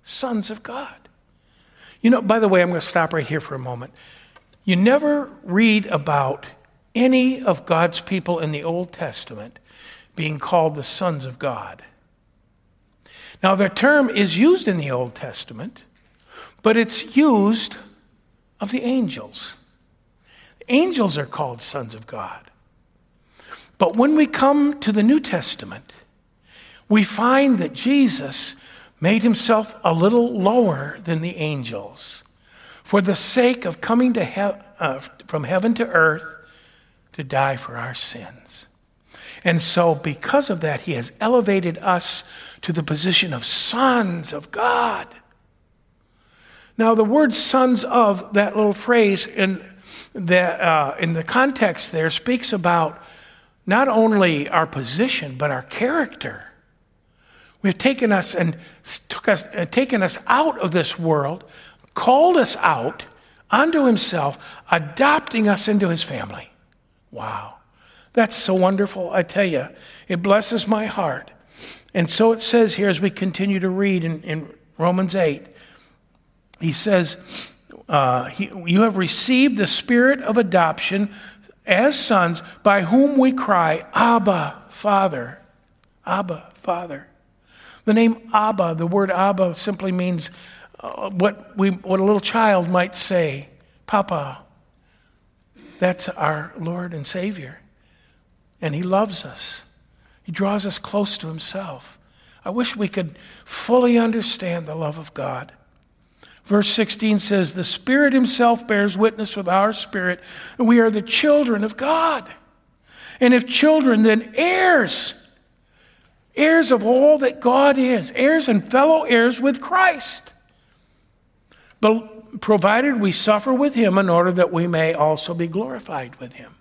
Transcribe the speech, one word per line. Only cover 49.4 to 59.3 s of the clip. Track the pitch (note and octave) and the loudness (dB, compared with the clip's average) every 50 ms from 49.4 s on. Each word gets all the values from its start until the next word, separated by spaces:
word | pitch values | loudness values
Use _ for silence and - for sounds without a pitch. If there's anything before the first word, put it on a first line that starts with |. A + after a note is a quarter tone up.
| G3 F#3+ F#3+ E3+ - - - - - - - - - - _ | 0 0 -2 -6 -10 -20 -20 -20 -20 -20 -18 -18 -18 -14 _
the, | - F3+ E3+ F#3 F3+ | -8 0 2 2 2
uh, | F3+ F3 E3+ - - E3+ D#3+ D#3 C#3+ C3+ - | 2 2 -2 0 2 2 4 2 2 0 -2
in | - E3+ E3 | -4 -4 -2
the | E3 D#3+ D#3+ | -2 -4 -6
context | - - B3 C4 C#4 C4 - A3+ F#3+ E3 - - - | -2 2 2 2 2 2 0 0 0 0 -4 -6 -4
there | - D#3+ D#3+ D#3+ | -2 -2 -2 -2
speaks | - - - B3 B3+ A#3+ - - A3 | -2 -4 -2 -2 -2 -2 -2 -4 -4
about | F#3+ E3+ F3 F3 E3+ D#3+ D3+ - - - - - - - - - _ _ _ _ _ _ | -2 0 0 2 2 0 -2 -6 -12 -20 -20 -20 -20 -20 -20 -20 _ _ _ _ _ _
not | F#3 F#3+ A#3+ C#4 C4+ | 0 2 2 2 2
only | A3 A3 A3 A3 G#3+ G3+ F#3+ F3 D#3+ C#3+ C#3+ | 2 2 2 4 4 4 4 2 2 0 -2
our | D#3 - E3 D#3+ | 0 0 0 0
position, | D#3+ - C#3 C3 A#2 C3+ E3+ A#3 B3+ - - D#3+ C#3 C3 | 0 -4 -8 -6 -4 -2 -2 -2 -2 -2 -4 -6 -8 -8
but | B2+ D3 D3 | -6 -4 -4
our | C3+ B2 - | -4 -6 -8
character. | - - - G#3+ B3+ D#4 E4+ C4+ - - - - - - - - - _ _ _ _ _ _ _ _ _ _ _ _ _ _ _ _ - - - _ _ _ | -10 -6 -4 -2 -2 0 -2 -4 -4 -8 -12 -12 -12 -12 -14 -20 -20 _ _ _ _ _ _ _ _ _ _ _ _ _ _ _ _ -20 -20 -20 _ _ _
We've | - G3 F3 | -2 -2 -2
taken | - - C4 C4+ C4+ B3+ A3 G3+ | 2 0 0 0 2 0 2 2
us | F#3+ F3 - - | 0 0 -2 -2
and | F3 F3 E3 D#3+ - - - - _ _ | -2 -2 -2 -4 -6 -16 -20 -20 _ _
s-, | - - - - _ | -8 -8 -8 -8 _
took | - - - | -12 -4 0
us, | - | 0